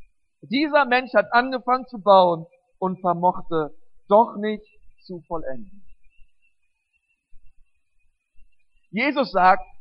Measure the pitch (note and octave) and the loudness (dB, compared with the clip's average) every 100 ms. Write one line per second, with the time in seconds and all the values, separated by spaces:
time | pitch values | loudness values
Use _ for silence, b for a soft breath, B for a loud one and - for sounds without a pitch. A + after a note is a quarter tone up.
0 | - _ _ _ C#3+ C4 D4+ D4 C4 B3 | -20 _ _ _ -6 -2 2 2 2 0
1 | B3+ A3 - A#3 C4 C4 - B3+ B3+ A3+ | 0 0 2 0 0 -4 -2 -4 -4 -4
2 | G3+ F#3+ F3+ E3 E3 _ _ _ F#3 F#3 | 6 6 6 0 -6 _ _ _ -6 -4
3 | F#3 E3+ F3+ F3+ - E3 D3 - - - | -4 0 0 -2 -4 -4 -4 -10 -20 -20
4 | - G3+ - - G#3+ G#3+ - _ - - | 2 2 2 -2 -6 -8 -12 _ -20 -20
5 | - F3 - E3 D#3+ C3 G2 G2+ - - | -18 -18 -12 -10 -8 -8 -10 -16 -18 -20
6 | - _ - _ _ _ _ _ _ _ | -20 _ -20 _ _ _ _ _ _ _
7 | _ _ _ - - - _ _ _ _ | _ _ _ -18 -18 -20 _ _ _ _
8 | _ _ _ - - _ _ _ _ F#3+ | _ _ _ -20 -20 _ _ _ _ -4
9 | C#4 C#4+ C4 F#3+ F#3 G3 - - | -2 -2 -2 2 4 4 -2 -18